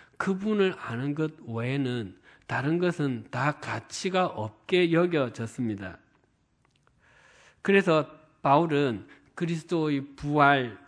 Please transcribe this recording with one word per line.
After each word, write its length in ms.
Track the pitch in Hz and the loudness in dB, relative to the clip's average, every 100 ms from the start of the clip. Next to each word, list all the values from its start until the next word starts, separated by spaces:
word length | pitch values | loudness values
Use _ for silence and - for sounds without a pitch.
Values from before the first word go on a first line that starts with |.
| - - | -14 -6
그분을 580 | - 190 208 214 190 180 | -4 -2 0 2 0 -2
아는 380 | - 117 139 147 | -6 -6 -4 -2
것 160 | 156 156 - | -4 -6 -8
외에는 680 | 113 120 139 127 123 98 - - - - | -6 -4 -2 -2 -4 -6 -12 -20 -20 -8
다른 320 | 113 135 170 | -4 -2 0
것은 480 | 180 170 143 120 107 | 0 0 -2 -4 -6
다 220 | 120 143 147 | -4 -4 -4
가치가 640 | - 113 - - 196 185 180 | -8 -10 -10 -8 -4 0 -2
없게 640 | - 107 - - 180 175 | -4 -8 -10 0 2 4
여겨졌습니다. 1080 | 165 175 165 123 113 113 - 120 101 92 - _ _ _ _ _ _ _ _ _ _ _ _ _ _ _ _ | 4 2 0 -2 -4 -8 -4 -4 -4 -10 -14 _ _ _ _ _ _ _ _ _ _ _ _ _ _ _ _
그래서 480 | - 196 185 160 147 - _ _ | 2 4 6 2 2 -8 _ _
바울은 640 | 147 143 165 143 143 101 - - _ - | 4 4 4 2 2 -2 -8 -20 _ -8
그리스도의 800 | 165 165 - 170 156 143 139 - | -4 -4 -4 -2 0 -2 -6 -10
부활, 600 | 147 147 143 143 123 110 | -2 4 6 6 0 -8